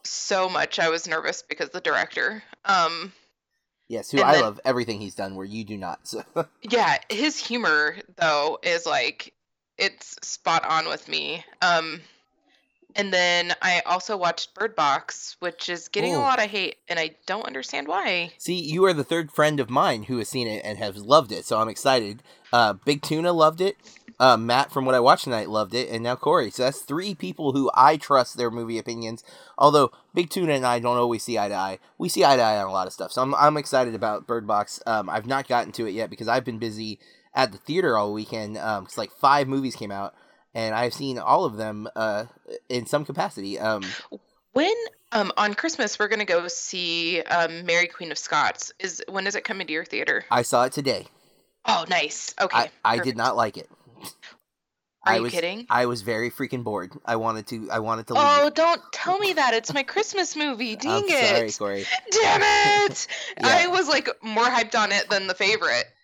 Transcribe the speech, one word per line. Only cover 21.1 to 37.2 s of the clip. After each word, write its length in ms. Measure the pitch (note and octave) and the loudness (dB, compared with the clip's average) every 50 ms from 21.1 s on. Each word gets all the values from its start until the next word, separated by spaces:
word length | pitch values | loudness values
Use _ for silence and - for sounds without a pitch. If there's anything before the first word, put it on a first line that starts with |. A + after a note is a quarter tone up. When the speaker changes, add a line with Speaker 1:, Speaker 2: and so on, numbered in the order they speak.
| C#3+ D#3+ B2+ G2+ G#2+ | 6 6 6 4 -8
Speaker 2:
it, 100 | F2 - | -10 -4
so 140 | - A#2 G#2+ | -2 0 0
I'm 100 | A2 A2 | 0 0
excited. 540 | G2+ - - C#3 C3+ B2+ A2 G2+ G#2 A#2 _ - - _ _ - | -2 0 2 2 2 4 2 -2 -10 -14 _ -20 -20 _ _ 2
Uh, 220 | - A#2+ A#2 G#2 G2 | 4 6 6 4 2
Big 280 | F#2 _ C#3 C#3+ C#3+ | 0 _ -2 -2 -2
Tuna 320 | - - D#3 D#3 E3 F3 F3 | -2 -4 -2 0 2 2 6
loved 280 | E3 D#3 D#3 D#3+ E3 | 6 6 6 6 2
it. 140 | F#3 G3 G3+ _ _ - - - _ - - _ | -2 -2 -2 _ _ -20 -20 -20 _ -20 0 _
Uh, 160 | B2+ C3 A#2+ | 6 6 6
Matt, 360 | A2 A2+ A#2 A#2+ C3 C3+ - | 6 4 2 2 2 2 0
from 120 | - C#3 C3 | -2 -2 2
what 100 | C3 C3 | 4 4
I 40 | B2+ | 6
watched 260 | A#2+ C3+ E3 - - | 8 6 6 6 2
tonight, 220 | C#3 A#2+ A2 G2+ | -4 -2 -2 -2
loved 280 | E2 G#2+ G#2+ G#2+ F#2 A2 | -2 -2 -2 -2 0 -2
it, 140 | B2 B2+ - | -4 -4 -4
and 100 | A#2 A2+ | -6 -4
now 140 | A#2 A#2+ B2 | -4 -4 -4
Corey. 340 | A#2+ - D3 E3+ F3 B2+ G2+ | -2 2 2 2 2 2 0
So 140 | - - B2 | -2 -2 -2
that's 160 | C3 C#3 - | -2 -2 -4
three 340 | - - C#3 E3 F#3 G#3 F#3 | -10 -8 -6 -6 -6 -6 -8
people 380 | - - F#3 E3+ - D#3+ C#3 | -8 -8 -10 -8 -2 0 2
who 180 | B2+ C#3 C3+ A#2 - | 2 4 4 4 6
I 220 | - C3 C#3+ D#3+ | 8 8 8 8
trust 380 | D3 - - C#3+ C3 B2 - - | 4 2 4 4 4 4 2 -2
their 140 | A#2+ B2 A#2 | -2 -2 -2
movie 300 | A2+ A#2 A#2 A2+ A2+ A2+ | -2 -6 -6 -6 -6 -6
opinions, 440 | G#2 A#2 A#2 A#2 A#2 A2+ A2+ - - - - - - - - - | -6 -6 -8 -8 -8 -8 -10 -10 -14 -20 -20 -20 -20 -16 0 6
although 320 | - D3 D3 D3 C3+ A#2 - - _ _ - | 6 6 8 6 4 4 0 -12 _ _ -2
Big 160 | F3 F3+ D#3 | -2 -2 -2
Tuna 220 | - G3 F3+ D#3+ C#3+ | -2 -2 0 2 2
and 120 | C3+ B2+ | 2 2
I 140 | B2 A#2+ A#2+ | 2 0 2
don't 180 | A#2 A#2+ B2 | 0 0 2
always 240 | B2 B2 A#2+ A#2 G#2+ | 2 2 2 0 -2
see 160 | - - A#2 | -4 -4 -2
eye 120 | G#2+ G2+ G2+ | -2 -2 -2
to 40 | G2+ | -2
eye. 240 | F#2 F#2+ G2 F#2+ - _ _ _ - | -4 -4 -4 -6 -10 _ _ _ -6
We 100 | E3+ F3 | -4 -4
see 160 | - - F3+ | 2 4 6
eye 100 | C#3+ C#3 | 6 8
to 60 | B2+ | 6
eye 160 | A2+ A2 G#2+ | 6 4 4
on 80 | G#2 G2 | 2 0
a 40 | F#2+ | -2
lot 160 | F#2+ F#2+ F#2 | -2 -2 -2
of 60 | F#2 - | -4 -6
stuff, 180 | - F#2 - | -10 -10 -6
so 100 | - B2 | -2 -2
I'm, 140 | C3 C3+ C#3 | 0 0 4
I'm 220 | - C#3+ D3+ D3+ | 6 6 6 6
excited 360 | D3+ C#3 - - C3 B2+ A#2+ A2+ | 2 -4 0 2 2 2 0 -2
about 320 | G2+ G#2+ A2 G#2+ - - | -4 -4 -4 -4 -4 -4
Bird 220 | - A#2+ A#2 G#2 | -4 -4 -4 -2
Box. 340 | G#2 G#2+ G#2 G#2 - - - - | -2 -2 -2 -2 -4 -10 -10 -4
Um, 200 | A#2+ A2+ G#2+ G2 | -2 -2 -2 -2
I've 200 | F2+ D#2+ A2 G#2+ | -2 -6 -6 -4
not 200 | A#2+ C3+ C3+ C3 | -2 -4 -4 -2
gotten 240 | - B2+ A#2+ G#2 F2+ G#2+ | 0 0 0 0 -2 -6
to 120 | - A2+ | -6 -6
it 60 | G#2 | -4
yet 180 | F#2+ A2 A2 F2+ | -4 -6 -6 -8
because 180 | - - A#2 | -8 -8 -2
I've 160 | A2 A#2 C3 A#2+ | 0 0 0 0
been 140 | B2+ A#2 | -4 -8
busy 400 | G#2+ A#2 A2+ G#2+ A2 A2+ A2 G#2 _ _ _ _ _ | -6 -8 -8 -8 -8 -10 -10 -10 _ _ _ _ _